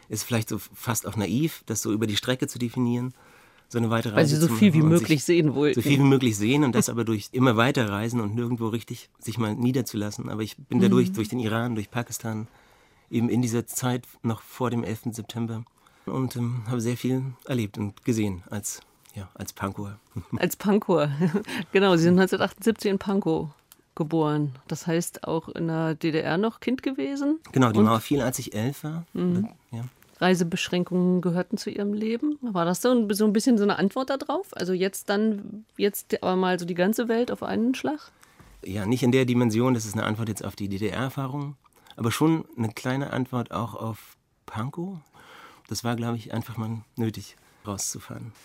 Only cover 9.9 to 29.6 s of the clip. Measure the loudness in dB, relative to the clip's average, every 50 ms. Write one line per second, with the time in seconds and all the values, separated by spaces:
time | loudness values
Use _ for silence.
9.9 | -4 -4 -4 -4 -6 -8 -8 -6 -6 -6 -6 -6 -8 -14 -8 -2 2 4 4 6
10.9 | 6 6 4 2 0 -2 -4 -2 -2 -2 -2 -2 -2 -2 -2 -2 -4 -4 -6 -6
11.9 | -6 -6 -6 -6 -8 -8 -6 -6 -6 -6 -8 -10 -14 _ _ _ _ _ _ _
12.9 | _ _ _ _ -2 0 0 2 2 0 0 0 0 -2 -4 -4 -6 -4 -2 -2
13.9 | -2 -2 -6 -10 -14 _ -4 -4 -4 -4 -8 -14 -6 -4 -2 -2 -2 -2 -2 -4
14.9 | -6 -6 -6 -8 -8 -8 -10 -10 -6 -6 -6 -6 -6 -8 -10 -14 _ _ _ _
15.9 | _ _ _ -6 -4 -4 -4 -4 -4 -4 -4 -4 -4 -6 -6 -4 -4 -2 -2 -2
16.9 | -2 -2 -2 -2 -2 -2 -2 -6 -8 -12 -8 -6 -4 -4 -4 -4 -4 -6 -6 -6
17.9 | -8 -6 -4 -2 0 0 0 -2 -4 -6 -10 -10 -10 -8 -8 -8 -10 -12 -16 _
18.9 | _ _ _ _ -16 -16 -16 -14 -14 -14 -14 -14 -8 -6 -6 -6 -6 -8 -10 -12
19.9 | -14 -16 _ _ -12 -12 -8 -8 -4 -4 -2 -4 -4 -2 0 2 2 2 2 2
20.9 | 2 2 2 0 0 0 0 0 0 -2 -4 -6 -8 -8 -6 0 2 4 6 6
21.9 | 6 6 6 6 6 6 6 4 2 0 0 -2 -4 0 0 0 0 2 0 -2
22.9 | -2 -2 -2 -2 -2 0 0 0 0 0 -2 -6 -10 _ _ _ _ _ _ _
23.9 | _ -6 -4 0 2 2 2 2 2 2 0 -2 -4 -8 -10 -10 -10 -6 -2 0
24.9 | 0 0 0 -2 -8 -10 -6 -4 -4 -4 -4 -6 -6 -4 -2 -2 0 0 0 0
25.9 | -2 -2 -2 0 0 0 0 0 0 0 0 0 -2 -4 -2 -2 -2 -2 -2 -4
26.9 | -4 -4 -4 -4 -4 -2 0 0 0 -2 -4 -2 2 4 4 6 6 6 6 6
27.9 | 4 2 2 0 0 0 2 0 -2 -4 -8 -6 -4 -4 -2 -2 -4 -6 -8 -8
28.9 | -8 -8 -10 -8 -6 -2 0 0 0 0 -2 -4 -6 _